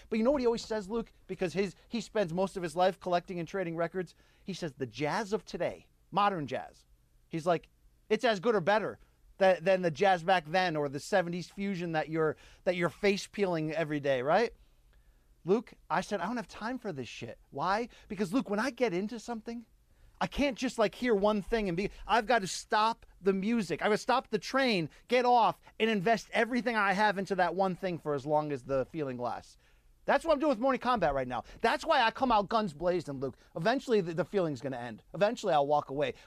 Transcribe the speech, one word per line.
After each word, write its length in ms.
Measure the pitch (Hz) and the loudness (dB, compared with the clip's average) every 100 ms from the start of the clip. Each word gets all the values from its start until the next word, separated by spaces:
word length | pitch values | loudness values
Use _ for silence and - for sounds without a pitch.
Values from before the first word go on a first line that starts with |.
| - | -4
But 80 | 220 | 0
you 60 | |
know 60 | 233 | 2
what 100 | 294 | 2
he 60 | 240 | 2
always 180 | 233 | 0
says, 260 | - 220 185 | -4 -6 -4
Luke? 200 | 233 196 _ - | -6 -8 _ -14
Because 280 | 180 185 | -6 -4
his, 200 | 175 196 - _ | -2 -4 -6 _
he 140 | 233 | -8
spends 320 | - 214 175 | -4 -2 -2
most 220 | 175 190 190 | -2 -4 -4
of 40 | |
his 140 | 175 165 | -6 2
life 240 | 190 190 | 2 2
collecting 380 | 180 175 185 175 | -2 -2 -2 -8
and 100 | 160 | -6
trading 280 | 196 170 165 | -4 -4 -4
records. 380 | 165 185 170 _ _ _ | -4 -4 -8 _ _ _
He 80 | - | -12
says, 220 | 180 165 131 | -8 -8 -6
"The 100 | 127 | -8
jazz 460 | 113 147 185 202 | -4 -4 -2 -2
of 120 | 208 | -6
today, 420 | - 180 147 87 - _ _ | -6 -6 -6 -6 -18 _ _
modern 360 | 175 202 180 131 | 0 2 0 -4
jazz," 380 | 120 78 - _ _ _ _ _ | -6 -8 -18 _ _ _ _ _
he's 180 | 165 170 | -4 0
like, 220 | 165 - _ _ _ - | 0 -2 _ _ _ -2
"it's 140 | 220 | 0
as 140 | 240 202 | 2 2
good 160 | 220 | 2
or 60 | 208 | 2
better 380 | 160 214 156 101 _ _ _ - | 4 2 0 -8 _ _ _ 2
tha-, 200 | 190 165 | 4 4
than 220 | 170 185 | 4 2
the 80 | 175 | 2
jazz 320 | 135 196 180 | 2 2 4
back 220 | 170 185 151 | 4 2 2
then 300 | 185 180 151 | 0 2 0
or 120 | 143 | -2
the 120 | 135 | -4
seventies 480 | - 196 175 175 165 | 0 2 2 -4 -8
fusion 440 | - 202 175 175 | -6 -6 -4 -2
that 160 | 156 151 | -2 -2
you're, 280 | 160 156 - - - | 0 0 -2 -12 -6
that 120 | 190 180 | -4 0
you're 120 | 175 | -2
face 380 | - 202 202 - | 0 0 0 -4
peeling 460 | - 185 165 156 | -2 -2 0 -2
every 260 | 151 151 147 | -2 -2 -2
day," 240 | 139 131 | 0 0
right? 300 | 135 190 233 - _ _ _ _ _ _ _ _ | 2 2 0 -4 _ _ _ _ _ _ _ _
Luke, 280 | 160 226 - - - | 0 0 0 -16 -4
I 100 | 160 | -4
said, 200 | - 202 | -2 -4
"I 60 | 185 | -4
don't 100 | 247 | -6
have 100 | 180 | -10
time 320 | - 214 254 | -10 -8 -6
for 140 | 208 | -8
this 160 | 139 113 | -8 -10
shit." 300 | - 117 - _ | -10 -14 -14 _
Why? 380 | 139 175 208 240 - - | -4 -2 -2 -4 -12 -12
Because, 260 | 190 185 | -4 -2
Luke, 160 | 254 196 | 0 0
when 120 | 202 | -2
I 100 | 262 | -2
get 240 | 233 233 | 0 0
into 240 | 175 208 233 | 0 -4 -8
something, 460 | - 226 233 233 220 _ _ _ - _ | -10 -10 -10 -12 -14 _ _ _ -20 _
I 80 | 185 | -6
can't 280 | - 285 208 | 0 0 0
just, 220 | 254 - | -4 2
like, 160 | 208 | 0
hear 200 | - 247 | 2 0
one 280 | 202 208 214 | 2 2 0
thing 260 | - 226 202 | -2 -2 0
and 80 | 170 | -2
be, 140 | 202 - - | -4 -6 0
I've 200 | 226 208 | 2 4
got 160 | 233 | 0
to 40 | 185 | 0
stop 580 | - - 214 220 233 - - | -8 -2 2 2 0 -10 -2
the 120 | 185 | 0
music. 500 | 190 202 233 170 147 | 0 0 0 0 0
I've 60 | 190 | 2
got 80 | 214 | 2
to 20 | |
stop 300 | - 247 - | 2 0 0
the 80 | 208 | -6
train, 500 | - 262 262 190 151 - - | 0 0 2 2 -2 -8 0
get 160 | 247 | 2
off, 360 | 247 240 175 - - - | 6 6 4 0 -12 -2
and 100 | 220 | 0
invest 380 | 214 185 220 - | 2 2 0 0
everything 440 | 202 226 247 220 226 | 0 0 0 0 0
I 160 | 196 | 2
have 260 | 185 208 190 | 4 2 0
into 160 | 190 | -2
that 220 | 185 175 175 | 0 0 2
one 180 | 190 | 0
thing 240 | 175 190 160 | 0 -4 -4
for 160 | 151 | -2
as 100 | 143 | -2
long 280 | 139 151 151 | 0 0 0
as 100 | 139 | -6
the 240 | 123 135 123 | -2 -2 -2
feeling 320 | 165 135 123 | -6 -6 -4
lasts. 400 | 120 92 - - _ _ _ _ - | -6 -6 -12 -20 _ _ _ _ 0
That's 180 | 277 | 0
what 100 | 320 | 2
I'm 40 | 285 | 2
doing 120 | 302 | 2
with 100 | 208 | 2
Morning 200 | 269 254 | 0 0
Combat 340 | 240 240 156 | 0 2 2
right 120 | 139 127 | 0 -2
now. 160 | 117 - - | -6 -8 -2
That's 220 | 226 294 | 0 0
why 160 | 302 294 | 2 2
I 120 | 226 | 2
come 180 | - 254 | 2 2
out 180 | 214 196 | 2 2
guns 240 | 226 208 | 0 -2
blazing, 460 | 143 175 180 147 135 | -2 0 0 -2 -6
Luke. 180 | 135 - _ 170 | -6 -8 _ -2
Eventually, 440 | 190 269 - 214 | 0 0 2 0
the, 140 | 170 | 2
the 100 | 165 | -4
feeling's 360 | 165 202 165 131 | -2 0 0 -2
gonna 160 | 139 127 | -6 -8
end. 260 | 120 101 _ | -8 -12 _
Eventually, 380 | 160 202 165 202 | 0 0 0 0
I'll 140 | 151 143 | 2 4
walk 240 | 147 - | 2 0
away. 240 | 139 131 - | -2 -2 -4